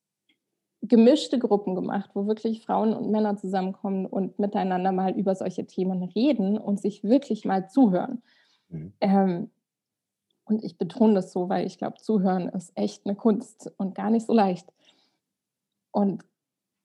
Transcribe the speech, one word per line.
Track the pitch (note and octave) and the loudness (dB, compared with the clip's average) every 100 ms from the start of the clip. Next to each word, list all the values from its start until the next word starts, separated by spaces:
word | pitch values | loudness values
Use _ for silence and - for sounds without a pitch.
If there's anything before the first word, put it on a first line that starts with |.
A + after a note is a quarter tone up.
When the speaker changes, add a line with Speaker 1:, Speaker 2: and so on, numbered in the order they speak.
| _ _ _ _ _ _ _ - | _ _ _ _ _ _ _ -10
Speaker 1:
gemischte | G3+ A#3+ A#3 D4+ - B3+ | 4 6 8 6 2 -2
Gruppen | A3+ G3+ F#3+ | 0 0 -2
gemacht, | F#3 - G3+ - | -6 -4 -6 -6
wo | G3+ G3+ | -6 -4
wirklich | A3 A3+ A3 | -2 -4 -6
Frauen | - G3 A3 | -4 0 0
und | - - | -2 -2
Männer | G#3+ G#3+ G#3 | 0 0 -2
zusammenkommen | F#3 F#3+ F#3+ F#3+ G3 F#3+ F#3 | -4 -4 -4 -6 -6 -4 -4
und | G3 F3+ - | -4 -4 -4
miteinander | G3+ G3+ F#3 F3+ F#3+ | -2 -2 -2 -2 0
mal | F#3 F#3+ G#3+ | 0 -2 -2
über | F#3+ | -2
solche | F#3+ G3 G#3 G#3 | -2 -4 -8 -8
Themen | - F#3 F#3 | -4 -4 -4
reden | F3+ G#3 C#4+ A3 F#3+ G#3+ | -4 0 2 2 0 -2
und | G3 G3+ | -2 -4
sich | G#3 G3+ | -4 -4
wirklich | G3+ C4+ - G#3+ | 2 2 2 -6
mal | G3 F#3+ F#3+ | -2 -2 0
zuhören. | C4+ A3+ F3+ - - _ _ _ _ _ | 4 4 4 -2 -10 _ _ _ _ _
Speaker 2:
Mhm. | E3 - - | -14 -12 -2
Speaker 1:
Ähm, | G3 G3 F#3+ F3 - _ _ _ _ _ _ _ _ _ | 2 4 4 0 -6 _ _ _ _ _ _ _ _ _
und | - G#3+ | -4 -4
ich | E3+ - | -4 -8
betone | F#3 C4 A3 | -6 2 4
das | G3 F3+ | 4 0
so, | F#3 F3+ | -4 -2
weil | F#3+ F#3+ | -2 -4
ich | - | -6
glaube, | - - | -10 -8
zuhören | - G#3+ F#3 F#3 F3 | -2 0 2 0 -4
ist | F#3 - - | -8 -10 -6
echt | G#3 - | -6 -6
eine | G3 G3+ | -8 0
Kunst | A3+ G#3+ - - - - | 2 0 -4 -16 -16 -8
und | F#3+ | -8
gar | F#3+ G3+ | -4 0
nicht | A#3 - | 0 2
so | |
leicht. | A3+ G3 F3 - _ _ _ _ _ _ _ _ _ _ _ _ | 2 2 0 -8 _ _ _ _ _ _ _ _ _ _ _ _
Und | G#3 G3+ E3 - _ _ _ _ _ | 0 0 -2 -10 _ _ _ _ _